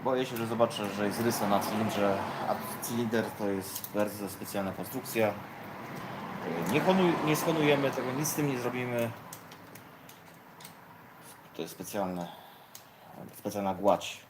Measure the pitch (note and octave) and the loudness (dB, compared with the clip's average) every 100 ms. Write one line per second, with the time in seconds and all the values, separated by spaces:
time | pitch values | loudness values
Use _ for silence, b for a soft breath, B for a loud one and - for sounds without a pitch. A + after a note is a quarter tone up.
0 | - B2+ B2+ A#2+ A2+ A2+ A#2 - G#2 G2 | 2 0 0 -2 -2 4 4 4 -2 2
1 | G#2 G2+ A#2 A2+ G#2 G2+ - G#2+ G#2+ G2+ | 0 2 2 2 4 4 2 0 0 2
2 | G2+ G2 - - - - - - - A#2 | 4 2 0 -4 -2 -2 -4 -6 -4 0
3 | A#2 A2+ G#2 - G#2 G2 F#2 - - G2+ | 2 2 0 -2 -2 -2 -2 -8 -4 0
4 | G#2 G#2 G2 - - G#2 G2 F2 F#2 C3 | 0 0 -8 -8 -6 -2 -2 -4 -6 -6
5 | - A2+ A2 G2+ - - - - - - | -4 2 2 2 -8 -12 -12 -12 -10 -10
6 | - - - - - E2 - D3 D#3 F#3+ | -10 -10 -8 -6 -4 -2 2 2 6 6
7 | F3+ D#3+ D3+ D3+ - D#3+ D3 C#3+ C3+ B2+ | 6 4 2 2 2 4 6 6 4 0
8 | B2+ C3 D#3 - D3 B2+ B2 B2 B2 A#2+ | -2 0 -2 0 0 2 0 -2 -2 0
9 | A#2 A#2 - - - - - - - - | 0 -4 -12 -14 -16 -18 -18 -18 -18 -20
10 | - - - - - - - - - - | -20 -20 -20 -20 -20 -18 -18 -18 -20 -20
11 | - - - - - - E2+ - F2+ G#2 | -20 -20 -20 -20 -18 -10 -10 -8 -6 -2
12 | F#2+ F2+ F2 B B B B B B B | -2 -2 -6 B B B B B B B
13 | B - - - G2+ G2+ G2 F2+ G2+ F2 | B -16 -16 -10 -6 -2 -2 2 4 4
14 | - - - | 2 -10 -16